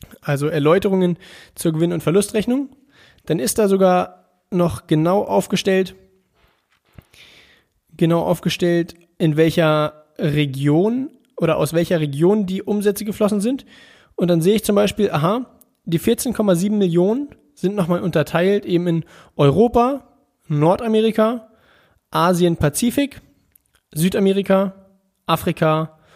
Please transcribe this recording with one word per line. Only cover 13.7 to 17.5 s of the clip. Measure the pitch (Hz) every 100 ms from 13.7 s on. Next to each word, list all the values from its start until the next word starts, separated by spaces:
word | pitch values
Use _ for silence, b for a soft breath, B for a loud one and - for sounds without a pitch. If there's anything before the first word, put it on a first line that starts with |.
| B B B B B
Und | 175
dann | 170
sehe | 170 214
ich |
zum | -
Beispiel, | 202 202 - 202
aha, | 147 170 233 247 _ _ _
die | - 165
vierzehn | - 226 254
Komma | 208 208
sieben | 170 202 208
Millionen | 185 165 185 247 285 - _